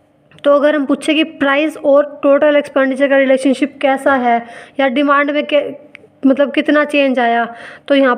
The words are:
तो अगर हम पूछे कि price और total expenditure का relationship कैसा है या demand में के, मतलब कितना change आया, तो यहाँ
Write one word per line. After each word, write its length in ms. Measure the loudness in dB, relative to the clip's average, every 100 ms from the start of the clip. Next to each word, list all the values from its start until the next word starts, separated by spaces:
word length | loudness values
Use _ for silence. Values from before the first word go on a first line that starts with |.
| _ _ _ -4
तो 100 | 0 2
अगर 200 | 2 0
हम 100 | -2
पूछे 280 | -2 -2
कि 100 | -2
price 540 | -2 -2 -2 0 -2 -2
और 420 | 2 2 2 -2
total 320 | 0 2 2 0
expenditure 540 | 0 -2 -2 0 0
का 80 | 2
relationship 600 | 2 2 0 0 -4 -2
कैसा 340 | -2 0 0 0
है 260 | 0 -2 -4 -16 -12 -4
या 80 | -2
demand 420 | 0 2 2 0
में 140 | -2 -2
के, 160 | -2 -2 -8 -20 -20 -20 _ 0
मतलब 260 | 2 0
कितना 340 | -2 0 0 0
change 340 | 0 0 0
आया, 260 | 0 -2 -4 -10 -20 -14 -2
तो 80 | 2
यहाँ 200 | 2